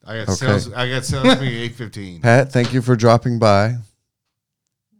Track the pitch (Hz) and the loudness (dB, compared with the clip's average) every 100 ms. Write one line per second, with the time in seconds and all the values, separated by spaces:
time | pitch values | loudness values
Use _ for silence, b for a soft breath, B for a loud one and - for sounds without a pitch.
0 | - 113 110 95 127 104 120 113 123 131 | -14 -10 -6 -2 0 0 -2 -6 -6 -4
1 | 131 139 247 247 135 117 117 113 110 - | -6 0 2 2 0 -6 -8 -10 -14 -12
2 | 98 85 117 120 135 127 120 127 120 120 | -14 -2 4 4 4 0 0 -2 0 2
3 | 113 117 127 117 110 101 107 120 107 _ | 4 2 2 0 2 4 2 -4 -10 _
4 | _ _ _ _ _ _ _ _ _ _ | _ _ _ _ _ _ _ _ _ _